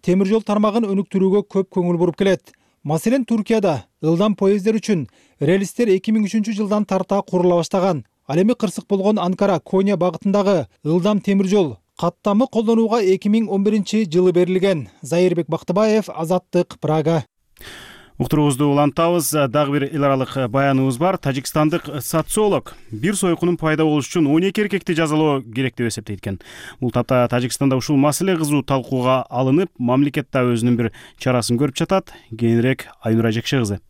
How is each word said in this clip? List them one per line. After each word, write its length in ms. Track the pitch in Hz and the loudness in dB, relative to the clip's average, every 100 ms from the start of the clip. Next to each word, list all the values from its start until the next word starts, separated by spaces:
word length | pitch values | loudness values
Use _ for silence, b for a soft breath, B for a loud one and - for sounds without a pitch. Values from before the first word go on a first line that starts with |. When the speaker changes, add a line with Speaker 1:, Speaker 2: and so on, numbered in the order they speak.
Speaker 1:
темир 240 | - 185 190 | 2 2 2
жол 160 | 220 | 0
тармагын 440 | 214 208 214 214 214 | 0 0 0 0 -2
өнүктүрүүгө 600 | 196 196 190 190 202 196 | -2 -2 0 2 2 0
көп 200 | 196 190 196 | -4 -2 -2
көңүл 220 | 175 175 | -2 0
буруп 180 | 180 147 | 0 0
келет. 360 | 190 185 - _ _ _ | 0 0 -4 _ _ _
Маселен, 440 | 143 156 226 269 233 | -4 -2 0 0 0
Түркияда 560 | 233 202 220 190 135 - _ | -2 0 0 0 -2 -6 _
ылдам 360 | 156 170 208 196 | 0 2 0 2
поезддер 420 | 196 202 196 220 | 2 2 0 -2
үчүн 300 | - 185 127 b b b | 0 -2 -2 b b b
релистер 500 | 147 196 196 - 233 | 0 0 0 -2 0
эки 220 | 190 220 | 0 2
миң 100 | 220 202 | 0 0
үчүнчү 260 | 220 214 208 | -2 -2 -4
жылдан 300 | 208 214 208 | -2 -2 0
тарта 340 | 190 185 202 | -2 0 -2
курула 380 | - 180 175 170 | 0 2 2 2
баштаган. 460 | 160 190 190 156 - _ - | 0 0 0 -2 -6 _ -4
Ал 140 | 147 | 0
эми 140 | 214 | 2
кырсык 320 | 247 208 - - | 0 -4 -6 -4
болгон 300 | 196 196 214 | 0 0 0
Анкара 400 | 175 185 202 165 | -2 0 0 0
Кония 360 | - 190 196 190 | 0 0 0 0
багытындагы 720 | 180 165 202 202 196 185 123 _ | 0 0 0 2 2 0 -2 _
ылдам 360 | 147 175 190 208 | -2 0 2 0
темир 280 | - 196 190 | 0 0 2
жол 280 | 208 160 107 _ - | 2 0 -4 _ -4
каттамы 480 | 170 - 214 202 262 | -4 -2 0 2 2
колдонууга 560 | 220 220 226 226 233 | 0 2 2 2 2
эки 260 | 190 190 202 | 2 2 2
миң 220 | 220 214 | 0 0
он 140 | 196 | 0
биринчи 420 | 202 214 190 214 202 | 2 0 0 -2 0
жылы 240 | 165 185 | 2 4
берилген. 560 | 175 180 185 196 170 110 _ | 2 2 2 0 0 -6 _
Зайырбек 460 | 135 170 180 170 156 | -4 2 2 0 -2
Бактыбаев, 600 | 165 - 180 220 220 196 | -6 -2 0 2 2 -2
Азаттык, 680 | 151 165 180 _ 175 175 - | -8 -2 -2 _ -2 -2 -4
Прага. 440 | 156 156 151 165 - _ _ _ B B B B B B | -2 0 2 0 -2 _ _ _ B B B B B B
Speaker 2:
Уктуруубузду 480 | 127 151 147 127 147 | -2 2 2 2 0
улантабыз. 600 | 143 147 - 170 175 143 151 139 | 2 2 2 0 0 0 0 0
Дагы 240 | 135 143 | 0 0
бир 120 | 143 139 | -2 -4
эл 140 | 156 | -2
аралык 300 | 143 135 127 135 123 | 0 0 -2 -4 -2
баяныбыз 460 | 131 139 131 135 120 | 0 0 2 0 0
бар. 180 | 175 190 | -2 -2
Тажикстандык 720 | 139 135 - 156 151 165 - 143 | -4 -6 -4 0 0 -2 -6 -10
социолог 680 | - 160 - - 214 156 - - - | -4 -4 -2 -2 0 0 -6 -20 -16
бир 260 | 107 160 202 | -4 -4 0
сойкунун 400 | 190 165 175 170 | -2 0 0 0
пайда 300 | 160 156 156 | 0 0 2
болуш 240 | 151 127 | 0 -2
үчүн 160 | 180 143 | 0 2
он 160 | 160 | 2
эки 160 | 190 214 | 2 0
эркекти 320 | 208 196 - | -2 -2 -2
жазалоо 480 | 160 160 156 156 139 | -2 0 2 2 0
керек 360 | 117 113 131 - | -4 -4 -4 -2
деп 120 | 120 | -4
эсептейт 320 | 113 104 98 | -4 -10 -10
экен. 180 | 101 95 B B B B | -8 -10 B B B B
Бул 100 | 127 | -2
тапта 360 | 123 120 127 120 | -2 0 2 2
Тажикстанда 480 | 123 123 - 139 131 | 0 -4 -2 0 0
ушул 160 | - 143 | 0 2
маселе 400 | 147 139 190 175 | 2 0 -2 0
кызуу 240 | 151 147 | 0 -2
талкууга 600 | - 135 117 127 123 131 - | 0 -4 -2 -2 0 0 -2
алынып, 400 | 123 131 147 190 - | -2 2 2 0 -4
мамлекет 500 | 120 131 143 147 - | 0 2 0 -2 -4
да 140 | 139 | 0
өзүнүн 320 | 123 120 120 120 | 0 2 0 0
бир 160 | 117 B B B | -2 B B B
чарасын 400 | 131 123 113 120 | -2 -2 0 -2
көрүп 240 | 143 - | -2 -2
жатат. 320 | 165 190 - B B | -2 -2 -2 B B
Кийинирээк 600 | 113 117 117 123 131 - - | -2 0 2 2 -2 -8 -8
Айнура 320 | 113 113 113 | -2 0 0
Жекше 320 | 110 - 139 | -2 -2 -2
кызы. 160 | 110 98 | -2 -6